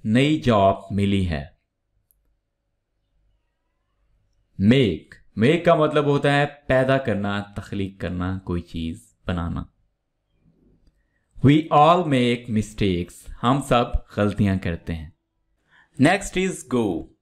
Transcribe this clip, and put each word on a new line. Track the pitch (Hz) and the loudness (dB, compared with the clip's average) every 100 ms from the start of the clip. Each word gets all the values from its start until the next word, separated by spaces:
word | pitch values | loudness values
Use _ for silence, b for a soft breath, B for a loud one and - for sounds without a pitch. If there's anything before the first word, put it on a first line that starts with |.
| 110 | 0
नई | 120 147 151 | 2 2 2
जॉब | 127 104 98 95 - | 2 4 4 2 -4
मिली | 98 101 98 | -2 0 0
है। | 90 73 71 _ _ _ _ _ _ _ _ _ _ _ _ _ _ _ _ _ _ _ _ _ _ _ _ _ _ _ _ _ _ - | -2 -4 -10 _ _ _ _ _ _ _ _ _ _ _ _ _ _ _ _ _ _ _ _ _ _ _ _ _ _ _ _ _ _ -2
Make। | 101 135 107 78 - - _ 98 | 2 4 2 -2 -12 -20 _ 0
Make | 120 170 170 | 2 2 2
का | |
मतलब | 156 151 151 143 | 2 2 0 0
होता | 143 143 | 0 2
है | 143 147 | 0 -2
पैदा | - - 131 131 135 | -6 -2 0 2 0
करना, | 120 98 101 101 | 0 -4 -4 -6
तख्लीक | - 104 - 101 95 - | -8 -14 -10 -6 -6 -6
करना, | 87 90 90 95 | -8 -6 -6 -6
कोई | - 87 | -6 -8
चीज | - 82 82 82 _ _ - | -6 -8 -8 -10 _ _ -6
बनाना। | 87 82 - - _ _ _ _ _ _ _ _ _ _ _ _ _ _ _ _ - 131 | -6 -4 -8 -12 _ _ _ _ _ _ _ _ _ _ _ _ _ _ _ _ 0 4
We | 156 156 | 4 2
all | 151 156 180 160 | 4 6 4 2
make | 131 120 120 - | 0 0 -2 -4
mistakes। | 107 107 - 101 85 87 - - - | -4 -4 -2 -2 -2 -6 -14 -18 -4
हम | 120 139 | -2 0
सब | 135 120 120 - - - | 0 0 0 -4 -6 -2
गलतियां | 104 98 101 95 | -2 0 0 0
करते | 92 85 - | -4 -8 -8
हैं। | 82 78 _ _ _ _ _ b b b - | -10 -12 _ _ _ _ _ b b b 0
Next | 143 196 - 180 | 2 2 -4 -4
is | 190 - - | -4 -6 -4
go। | 123 104 80 - _ | -2 -2 -4 -10 _